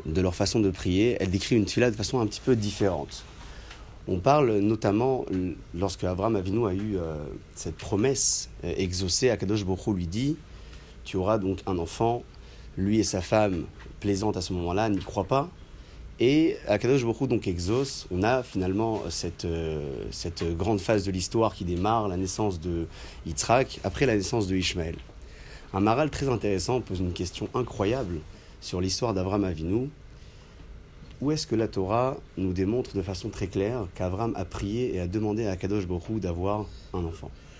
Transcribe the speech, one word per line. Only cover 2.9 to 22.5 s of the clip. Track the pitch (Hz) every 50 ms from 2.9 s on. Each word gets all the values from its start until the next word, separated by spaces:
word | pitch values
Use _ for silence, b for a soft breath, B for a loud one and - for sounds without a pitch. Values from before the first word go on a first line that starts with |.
| 90 76 69 - - - - B B B B B B B B B B B B B B B B
On | - 95 90
parle | 90 135 143 151 143 117 107 101
notamment, | 101 104 110 107 - 107 98 107 123 135 131 123 - -
l-, | 92 92 90 90 - - - - -
lorsque | 85 95 95 90 - -
Avraham | 90 92 90 98 113 113
Avinu | 101 90 98 95 113 120
a | 101 90
eu, | 95 104 110 101 92
euh, | 82 80 78 76 73 67 - - - - -
cette | - - 87 82
promesse, | - - - - 98 113 135 135 - - - - - - - - - -
euh, | 85 -
exaucée, | - 95 90 90 90 95 90 - - 131 123
Akadosh | 113 98 - 95 107 107 101
Baruch | 90 95 92 -
Hu | 117 104
lui | 90 87
dit, « | 82 87 110 131 143 160 - B B B B B B B B B B B B -
Tu | - -
auras | 95 90 101 110 110
donc | 95 95 95 92 -
un | - 95 87
enfant. » | 85 - - - 113 113 120 120 120 - B B B B B B B B B
Lui | - 95 101 107 110
et | 101
sa | - - 95 87
femme, | - 117 107 107 101 92 82 71 - - - - - - -
plaisante | - 101 101 95 107 107 98
à | 92 87
ce | - 92
moment-là, | 87 85 87 87 101 110 110
n'y | 101 92
croient | - - - 107 92
pas. | - 131 135 147 180 - B B B B B B B B B B B - -
Et | 113 123 143 156 160 165 - - - -
Akadosh | 104 104 113 117 139 139 120
Baruch | 117 110 - 139
Hu | 120
donc | 120 104 - 98
exauce. | 90 85 87 90 110 127 139 139 - - - -
On | 92 90 98
a | 113 127 131 123
finalement | - - 98 92 92 95 104 113 117 110 101 - 87
cette, | 87 - - 87 85 - -
euh, | 87 82 82 82 80 78 76 73 69 65 58 50 -
cette | - - - 87 82 - 92 85 85
grande | 82 90 104 110 98
phase | 90 - 113 104 92
de | 98
l'histoire | 95 92 85 - - 117 110 107 -
qui | - 92
démarre, | 87 87 87 95 104 113 117 107
la | 101 90 90
naissance | 95 92 - - 107 104